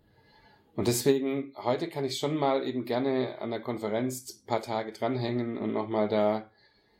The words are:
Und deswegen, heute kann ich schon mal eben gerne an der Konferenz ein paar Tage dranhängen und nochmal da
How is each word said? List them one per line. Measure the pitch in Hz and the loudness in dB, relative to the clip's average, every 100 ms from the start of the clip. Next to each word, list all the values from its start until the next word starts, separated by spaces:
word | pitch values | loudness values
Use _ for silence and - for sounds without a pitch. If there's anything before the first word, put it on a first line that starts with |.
| _ _ _ _ - _ _ | _ _ _ _ -20 _ _
Und | - 107 | -2 0
deswegen, | 120 143 135 135 139 135 - | 2 4 4 2 -2 -4 -4
heute | 104 135 160 | 0 0 -2
kann | 147 135 | -4 -4
ich | - | -2
schon | 143 156 | -2 2
mal | 139 135 127 | 2 2 0
eben | 127 117 | -4 -2
gerne | 120 135 131 123 - | 0 2 2 0 -4
an | 113 | -6
der | 117 | -6
Konferenz | 113 110 107 110 127 127 - - | -4 -4 -2 0 0 -4 -10 -14
ein | - | -2
paar | 113 | -2
Tage | 113 110 110 | 0 -4 -4
dranhängen | - 117 127 120 123 117 113 | -2 -2 0 0 0 -2 -2
und | 107 | -2
nochmal | 110 107 110 104 | -2 0 2 4
da | 107 - 110 - _ _ _ _ _ | 4 4 2 -2 _ _ _ _ _